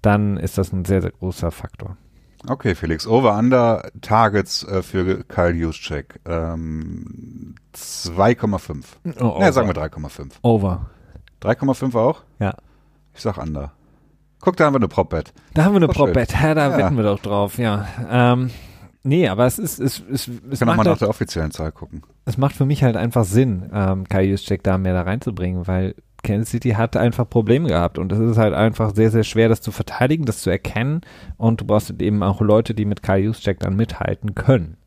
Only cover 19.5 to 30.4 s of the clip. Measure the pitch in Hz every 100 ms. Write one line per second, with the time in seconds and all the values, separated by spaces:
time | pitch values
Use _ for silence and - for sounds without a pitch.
19.5 | - 196 - 135 - 90 131 - 120 127
20.5 | 135 120 175 196 160 104 - 104 - 78
21.5 | - 78 - - 80 - _ - 120 139
22.5 | - 135 143 131 113 113 123 101 104 131
23.5 | 92 90 104 95 95 92 98 98 98 -
24.5 | 98 - 95 92 90 87 107 - 95 90
25.5 | 92 87 92 92 - _ - - 101 113
26.5 | 120 127 107 117 - 120 117 120 120 107
27.5 | 127 165 85 85 - 92 101 113 113 107
28.5 | 73 110 - 110 101 113 113 107 110 113
29.5 | 113 - - - - 127 160 135 -